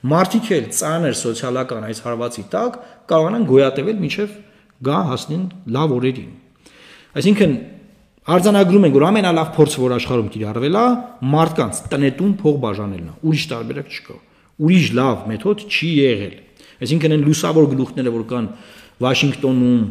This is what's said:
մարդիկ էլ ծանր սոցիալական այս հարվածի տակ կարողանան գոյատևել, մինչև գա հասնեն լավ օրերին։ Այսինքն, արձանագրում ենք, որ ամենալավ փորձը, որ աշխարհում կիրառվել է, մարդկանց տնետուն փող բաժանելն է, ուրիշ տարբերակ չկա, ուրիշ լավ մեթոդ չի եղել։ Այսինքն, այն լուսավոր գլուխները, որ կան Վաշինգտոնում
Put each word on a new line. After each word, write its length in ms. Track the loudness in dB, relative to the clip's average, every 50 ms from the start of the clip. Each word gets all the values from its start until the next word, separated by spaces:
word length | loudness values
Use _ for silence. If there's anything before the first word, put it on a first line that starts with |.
| 0 2
մարդիկ 380 | 2 2 2 2 0 -2 0 0 -2
էլ 120 | -2 -2 -4
ծանր 440 | -6 -4 -4 -2 -2 -2 -2 -2 -2 -2
սոցիալական 640 | -4 -6 -6 -4 -6 -4 -4 -4 -4 -6 -8 -8 -8
այս 140 | -10 -10 -8
հարվածի 440 | -8 -8 -6 -6 -6 -8 -8 -10 -12 -6
տակ 300 | -4 -4 -4 -4 -6 -10 -20 -20 -20 _ _ 0
կարողանան 340 | 2 2 2 2 0 -2 2 4
գոյատևել, 480 | 6 6 6 4 0 -2 -4 -4 -2 -2
մինչև 380 | -4 -4 -4 -6 -6 -8 -8 -18 -20 _ _ _ _ _ _ _ -4 -2
գա 120 | -2 -2 -2 -2
հասնեն 320 | -4 -6 -6 -6 -6 -6 -6 -6 -10 -12 -8 -4 -2
լավ 160 | 0 0 0 0
օրերին։ 360 | 0 0 -2 -2 -4 -12 -16 -20 -20 _ _ _ _ _ -20 _ -20 -20 -20 -20 -20 -20 _ _
Այսինքն, 380 | 0 2 2 4 4 4 2 2 -2 -6 -14 -20 -20 -20 _ _ _ _ _ _ _ _ 0
արձանագրում 580 | 2 4 4 4 4 4 4 6 6 6 6 6
ենք, 80 | 6
որ 80 | 6 4 4
ամենալավ 400 | 2 2 2 2 2 0 -2 -2 4
փորձը, 280 | 4 4 4 4 -2 -2
որ 100 | 0 0
աշխարհում 360 | -2 -2 -2 -2 -2 -2 -4
կիրառվել 460 | -6 -8 -8 -6 -4 -4 -2 0 0 2
է, 60 | 2 2 2 0 -4 -12 -12 -6 -2 0 2
մարդկանց 480 | 2 2 2 2 -2 -2 -2 -4 -10 -8 -6
տնետուն 400 | -2 0 0 0 0 0 0 0 0 2
փող 160 | 2 0 0 2 -2
բաժանելն 460 | -4 -4 -4 -6 -8 -8 -10 -12 -14
է, 60 | -14 -4
ուրիշ 240 | -2 0 0 0 -2 -6
տարբերակ 400 | -8 -8 -8 -8 -8 -10 -10 -12
չկա, 240 | -14 -18 -18 -18 -20 -20 _ _ _ _ _ _ _ -2 2
ուրիշ 240 | 4 4 4 4 2 0
լավ 300 | 0 0 0 -2 -2 -6 -8
մեթոդ 360 | -8 -4 -2 -2 -2 -2 -4 -6
չի 220 | -6 -4 -2 0 2
եղել։ 400 | 2 2 2 2 -2 -6 -10 -12 -18 -20 _ _ _ -20 -20 -14 _ -4
Այսինքն, 300 | -2 -2 0 2 2 2
այն 120 | 4 4 2
լուսավոր 400 | 2 2 0 2 4 4 4 4 2
գլուխները, 400 | -2 -2 -4 -4 -4 -4 -2 -4
որ 100 | -4 -6 -4
կան 160 | -4 -6 -6 -6 -8 -16 -20 -20 -20 -20 -20 -20 _ _ -2
Վաշինգտոնում 800 | 0 2 2 2 0 0 0 -2 0 2 2 2 2 2 2 0 -2